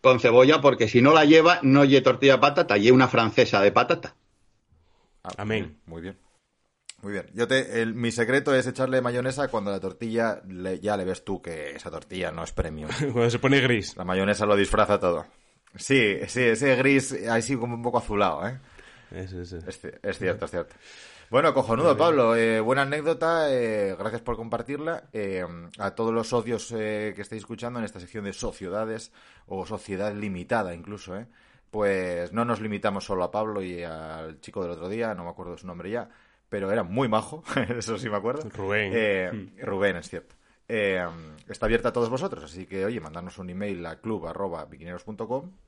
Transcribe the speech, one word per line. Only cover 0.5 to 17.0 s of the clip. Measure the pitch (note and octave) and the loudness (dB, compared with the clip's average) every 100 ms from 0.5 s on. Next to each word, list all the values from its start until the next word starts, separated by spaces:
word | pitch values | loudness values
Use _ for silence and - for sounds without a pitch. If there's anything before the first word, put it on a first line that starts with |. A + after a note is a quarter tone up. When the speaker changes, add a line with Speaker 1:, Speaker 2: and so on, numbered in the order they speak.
| D#3 | 8
Speaker 1:
porque | C#3 A#2+ A2 | 6 4 4
si | B2 | 6
no | C3 | 8
la | D#3 | 8
lleva, | D3 D#3+ E3 F3 | 10 10 10 6
no | C3+ C#3 | 6 8
lle | C#3 C3+ | 8 8
tortilla | C3 A#2+ C#3 | 6 6 6
de | C3 | 6
patata, | C#3+ C#3+ - G#2 | 6 4 2 4
lle | G#2+ | 8
una | B2+ B2+ | 8 6
francesa | A#2+ A2+ A2+ A#2+ G#2 | 4 2 4 4 6
de | G2+ | 6
patata. | G#2+ B2 E3 - _ _ _ _ _ _ _ _ _ _ _ | 4 2 0 -2 _ _ _ _ _ _ _ _ _ _ _
Speaker 2:
Ah, | F#2 F#2 | -14 -8
Speaker 3:
Amén. | G#2 G#2+ E2+ D#2 - | -4 -4 -4 -12 -16
Speaker 2:
muy | E2 | -14
bien. | F2 G2 _ _ _ _ _ _ _ - | -14 -16 _ _ _ _ _ _ _ -16
Muy | G2+ | -8
bien. | G2+ - | -8 -8
Yo | G2+ A#2 | -4 0
te, | C3 B2+ A2+ | 0 0 -2
el, | A2+ | -2
mi | A2+ A#2 | -2 -4
secreto | A2+ A2+ C3+ C#3 | 0 0 2 2
es | C3 B2+ | 2 2
echarle | B2 C3 C3 | -2 0 0
mayonesa | B2 A#2+ B2+ C3 C3+ | 0 -2 -4 -4 -2
cuando | A#2 G2+ | -2 -4
la | G2 | -4
tortilla | F#2+ F2+ A#2 A2+ A2+ G#2 F#2+ | -6 -8 -4 0 0 -2 -10
le, | F2+ F#2 F#2 | -10 -6 -4
ya | G2+ G#2 | -2 -2
le | F#2 | -2
ves | F#2 | -6
tú | - F#2+ | -6 -8
que | E2+ D#2+ D2 | -8 -10 -10
esa | D2+ F2 | -12 -12
tortilla | D#2+ - F#2 E2+ | -12 -12 -6 -6
no | E2 | -6
es | D#2+ | -10
premium. | - D#2+ D#2 D2+ | -6 -8 -8 -10
Speaker 3:
<laughs> | A#2+ C#3+ | -6 -4
Cuando | A#2+ A#2 | 0 0
se | A#2 | 0
pone | C3+ C#3 | 2 2
gris. | B2 A#2 F#2+ - | 4 0 -2 -10
Speaker 2:
La | |
mayonesa | F2+ F#2 G2 G2+ | -4 0 0 2
lo | G#2 G2+ | 2 2
disfraza | G2 G#2 G2+ G2+ | 4 2 4 4
todo. | F#2 E2+ E2 _ _ _ _ G2 | 2 -2 -6 _ _ _ _ -16
Sí, | - C#3 A2 F#2+ F#2+ | 0 2 4 0 -4
sí, | A#2+ | 0
ese | B2 A2+ C#3 B2+ | 2 4 2 4
gris, | C3 C#3 | 4 2